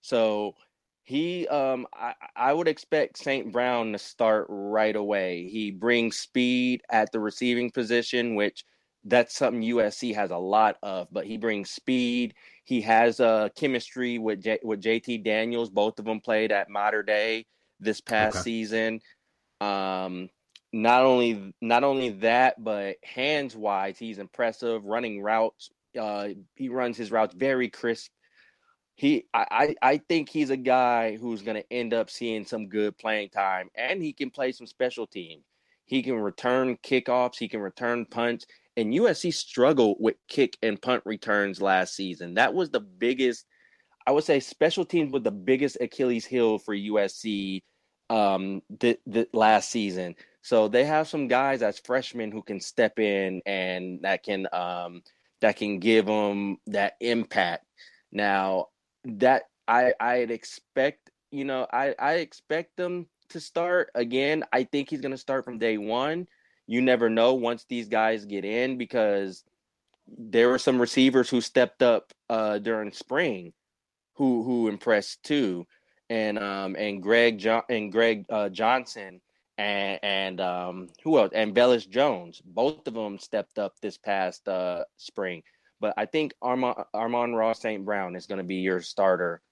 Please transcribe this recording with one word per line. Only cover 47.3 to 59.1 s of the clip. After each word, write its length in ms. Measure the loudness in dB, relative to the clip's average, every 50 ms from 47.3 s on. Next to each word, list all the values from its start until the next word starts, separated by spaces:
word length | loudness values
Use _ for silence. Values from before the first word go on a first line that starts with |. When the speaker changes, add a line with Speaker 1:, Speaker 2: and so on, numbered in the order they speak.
| -4 -4 -4 -4 -6 -8 _ _ _ _ _ _ _ _ _ _
Speaker 1:
um, 520 | 0 2 4 4 2 0 -2 -4 -6 -8 -10 _ -8 0
th-, 200 | 2 2 2 0 _ -4
th-, 180 | -2 -2 -2 0 2
last 380 | 4 6 6 6 6 4 0
season. 440 | -4 -4 -2 -2 -4 -4 -6 -8 -10 _ -20 _ _ _
So 280 | _ 2 4 4 4 4
they 160 | 4 4 4
have 240 | 4 2 0 0 0
some 180 | -2 -4 -2 2
guys 340 | 2 2 2 2 0 0
as 180 | 0 -2 -2 -4
freshmen 520 | _ -2 -2 -2 -2 -2 -8 -8 -8 -6
who 120 | -8 -10 -8
can 180 | -8 -8 -8
step 360 | -8 -8 2 2 2 2 4 2
in 440 | 0 2 2 2 0 -2 -4 -6 -6
and 560 | -4 -4 -2 -2 -4 -4 -6 -6 -8 -10 -6 -2
that 200 | -2 -2 -2 _
can, 240 | -4 -4 -4 -4 -4 -4
um, 480 | -4 -4 -4 -6 -6 -8 -10 -12 -16 _ _ _ _ _ _ _ _
that 160 | 0 0 2 2
can 220 | -2 -4 -4 0
give 280 | 2 4 6 6 6 4
'em 520 | 2 2 2 0 0 0 -2 -4 -4 -6 _ -6
that 280 | -2 0 0 0 -2 _
impact. 640 | -4 -2 0 -2 -2 -2 0 0 0 0 0 -6 _ _ _ _ -20 -20 _ _ _ _
Now, 560 | -6 -2 0 2 2 2 2 2 0 -2 -2 -4 _ _ _ _ _ _ _
that 360 | -12